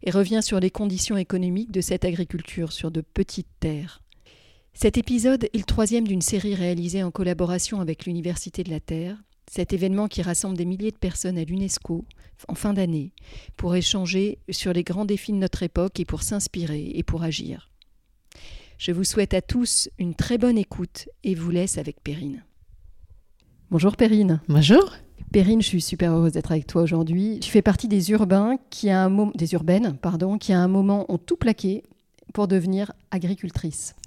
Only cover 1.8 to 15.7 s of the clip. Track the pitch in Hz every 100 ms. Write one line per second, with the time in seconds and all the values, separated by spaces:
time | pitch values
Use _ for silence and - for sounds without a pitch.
1.8 | - 180 185 170 175 170 - - 160 -
2.8 | 160 160 156 - 196 - - - 160 151
3.8 | 175 - _ _ _ - - _ _ -
4.8 | 220 240 - 240 247 262 240 226 - -
5.8 | 214 233 220 185 - 202 202 190 175 170
6.8 | 170 190 180 180 180 170 175 180 - 202
7.8 | 165 160 - 170 170 170 185 - 180 151
8.8 | - 160 175 208 - _ - - 175 190
9.8 | 185 190 208 - 170 170 196 180 175 190
10.8 | 214 214 185 - 185 180 160 185 196 -
11.8 | - 165 - - - - - 180 214 196
12.8 | 180 156 147 - - - - - 175 180
13.8 | 175 202 175 190 208 - - 180 190 175
14.8 | 175 180 208 202 - 202 185 - 175